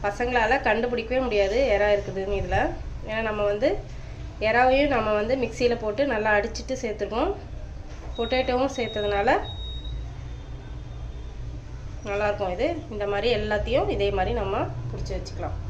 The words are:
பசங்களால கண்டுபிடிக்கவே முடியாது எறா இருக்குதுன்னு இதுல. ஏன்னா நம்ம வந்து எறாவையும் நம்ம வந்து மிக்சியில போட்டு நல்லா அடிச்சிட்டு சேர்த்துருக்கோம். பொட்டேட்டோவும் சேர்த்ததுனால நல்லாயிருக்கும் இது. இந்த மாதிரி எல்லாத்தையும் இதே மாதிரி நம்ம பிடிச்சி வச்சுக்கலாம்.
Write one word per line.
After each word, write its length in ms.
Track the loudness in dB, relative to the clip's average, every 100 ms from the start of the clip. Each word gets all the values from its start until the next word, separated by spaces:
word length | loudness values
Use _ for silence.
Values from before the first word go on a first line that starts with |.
பசங்களால 540 | -4 -2 0 2 4 4 4
கண்டுபிடிக்கவே 540 | 2 2 0 0 0 2
முடியாது 300 | 4 4 4 4
எறா 140 | 4 6
இருக்குதுன்னு 440 | 4 2 -4 -2 0
இதுல. 180 | 2 2 2 -2 -8 -8 -6
ஏன்னா 140 | -2 -2
நம்ம 160 | 0 0
வந்து 160 | 2 2 0 -4 -10 -10 -10 -10 -2 2
எறாவையும் 460 | 6 6 6 4 4
நம்ம 120 | 2 2
வந்து 140 | 2 2
மிக்சியில 320 | 0 2 2 2
போட்டு 180 | -2 0 2
நல்லா 180 | 2 4 4
அடிச்சிட்டு 380 | 2 -4 -6 -4
சேர்த்துருக்கோம். 500 | -4 -2 -2 0 0 -2 -6 -10 -10 -10 -10 -10 -10 -4
பொட்டேட்டோவும் 580 | 0 2 2 2 0 0
சேர்த்ததுனால 520 | -4 -2 0 2 4 2 0 -8 -8 -8 -6 -6 -8 -10 -10 -10 -10 -10 -10 -10 -10 -10 -10 -10 -10 -8 -8 -8 -10 -10 -10 -8 -4
நல்லாயிருக்கும் 460 | 0 0 0 -2 0
இது. 120 | 0 -2 -6
இந்த 100 | -4 -2
மாதிரி 180 | 2 2 2
எல்லாத்தையும் 500 | 2 0 2 2 2
இதே 140 | 2 2 2
மாதிரி 160 | 0 0
நம்ம 200 | 0 0 -2 -4 -6
பிடிச்சி 220 | -6 -4 -6
வச்சுக்கலாம். 420 | -6 -6 -4 -6 -6